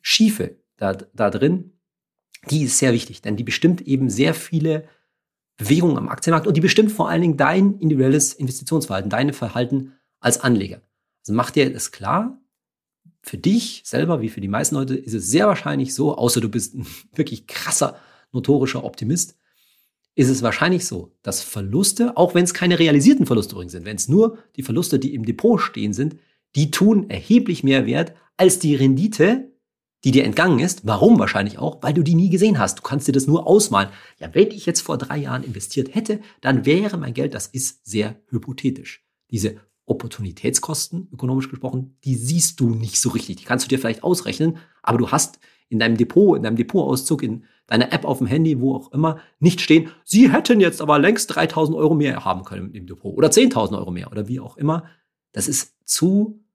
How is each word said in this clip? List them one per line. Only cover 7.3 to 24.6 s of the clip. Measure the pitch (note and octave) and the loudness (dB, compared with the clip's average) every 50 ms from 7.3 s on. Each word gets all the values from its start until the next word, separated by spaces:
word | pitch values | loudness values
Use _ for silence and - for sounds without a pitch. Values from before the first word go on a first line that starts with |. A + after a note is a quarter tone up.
| D3+ | 2
dein | C3+ C#3+ C#3 E3 F#3+ G3 G3+ G3+ G3 | 2 2 2 4 4 4 2 2 2
individuelles | - D#3+ D3+ C3 C3 C3 C3+ D3+ D3 - - | 0 0 2 2 4 4 4 2 2 -2 -4
Investitionsverhalten, | - C#3+ B2+ B2+ - - - D#3+ D#3+ D#3+ - F#2+ F#2+ F#2+ G2+ | -6 -6 -6 -6 -8 -6 -2 -2 -2 -2 -2 -6 -6 -4 -4
dein | F#2+ A2+ C3 C#3+ C#3 | -2 0 0 -2 -2
Verhalten | - C3+ A#2 - A#2+ B2 - C3+ C3+ C3 - _ _ _ _ _ _ | -4 -8 -6 -4 -4 -2 -2 -2 -4 -4 -6 _ _ _ _ _ _
als | - B2 A#2+ - | -2 -2 -2 0
Anleger. | - C3 B2 G#2+ F#2 G2 - - _ _ _ _ _ _ _ _ _ | 0 0 2 2 0 -4 -10 -14 _ _ _ _ _ _ _ _ _
Also | - G#2 | -4 -2
mach | A#2 A#2 - | -2 -2 0
dir | - D3+ C#3 C3 - | 2 2 2 2 0
das | - - - - | -6 -10 -12 -12
klar, | - G2+ G2 C3 F3+ A3 B3 C4+ - _ _ _ _ _ _ _ _ _ _ _ _ _ - _ _ _ | -10 -4 -2 -2 -2 -2 -4 -8 -14 _ _ _ _ _ _ _ _ _ _ _ _ _ -20 _ _ _
für | - - - | -14 -14 -2
dich | - E3+ G3+ A#3 A#3 - - - _ | 0 2 2 2 0 -4 -12 -14 _
selber, | - - B2 D3+ E3 E3+ C#3 | -6 -2 -2 0 0 0 -2
wie | A2 A2 | -2 -6
für | A2 - | -8 -8
die | G2 G2 | -8 -4
meisten | G2 G#2+ D3 B2+ D3+ | -4 -2 -2 -2 -2
Leute, | C#3 C3+ C3 C3+ | -2 -2 -2 -4
ist | B2+ - A2 G#2+ | -6 -6 -6 -6
es | A2 F2+ F2 | -6 -4 0
sehr | A#2+ E3 G#3 | 2 2 4
wahrscheinlich | G#3+ F#3 - - D3 D3 C#3 C3+ C3 - | 4 2 0 -2 -4 -2 -2 -4 -4 -2
so, | - D3 A#2+ - | -2 -2 -2 0
außer | - A#2 A#2+ A#2 A#2+ | 0 0 2 2 2
du | G#2+ A2 | -2 -2
bist | G#2+ A#2+ G2+ - - | -4 -4 -6 -6 -10
ein | - G#2 - - - | -12 -14 -14 -14 -20
<laughs> | - _ _ | -20 _ _
wirklich | - D3+ - - - _ | -4 -4 -4 -4 -12 _
krasser, | - - - - - - - - - - - _ _ _ _ _ _ - | -14 -12 -10 -8 -4 -2 -2 -2 -2 -4 -10 _ _ _ _ _ _ -8
notorischer | B2+ B2+ - C#3+ C#3+ C3+ C3 - B2 - | -6 2 2 2 2 2 0 -4 -6 -8
Optimist, | - - - A#2 G#2+ E3 F3 - - - _ _ _ _ _ _ _ _ _ _ _ _ _ _ _ _ | -10 -10 -8 -4 -4 -2 -2 -4 -6 -10 _ _ _ _ _ _ _ _ _ _ _ _ _ _ _ _
ist | - C3+ B2+ | 2 2 2
es | C3+ - A#2 | 2 0 0
wahrscheinlich | A2+ G#2 - D3+ E3+ F#3 F3 - | -2 -2 0 0 0 0 0 -2
so, | - - F2+ E2+ - _ _ _ | -6 -8 -10 -12 -14 _ _ _
dass | - - - | -8 -8 -8
Verluste, | - - - A2 G2 G2 G2+ D#3 G3 F#3+ - - A#3 A#3+ A#3+ - | -8 -8 -10 -8 -8 -4 -2 0 0 0 0 0 -2 -2 2 2
auch | F3 F3 - | 2 2 4
wenn | F3 F3+ | 2 0
es | F3 - | 0 -2
keine | - F3+ F3+ F3 E3 | -2 0 0 2 2
realisierten | E3 D#3+ D3 C#3+ C#3 G#3+ D4 C4+ - | 4 4 4 6 8 6 6 6 4
Verluste | - B2+ A2 G2 - - | 2 2 0 0 -2 -8
übrigens | F#2+ F2+ F2 F#2 | -14 -14 -12 -14
sind, | F2+ E2 | -14 -12
wenn | G2+ G#2+ | -12 -8
es | F#2+ - - | -8 -2 2
nur | C3+ G3 A3 A3+ A3 - - _ _ | 4 4 4 4 2 -6 -20 _ _
die | - | -12